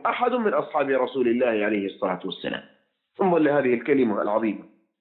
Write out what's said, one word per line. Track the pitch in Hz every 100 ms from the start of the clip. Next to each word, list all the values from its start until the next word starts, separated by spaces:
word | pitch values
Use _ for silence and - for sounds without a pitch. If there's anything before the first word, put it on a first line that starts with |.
| -
أحد | - 247
من | 247 214
أصحاب | 147 147 151 139
رسول | 131 123 135 120
الله | 120 127 110 104
عليه | 107 98
الصلاة | - 101 90 92
والسلام". | - - - - _ _ _ _ -
انظر | 196 170
لهذه | 151 143 131
الكلمة | 120 - 139 120 104
العظيمة، | 107 107 113 101 - _ _ _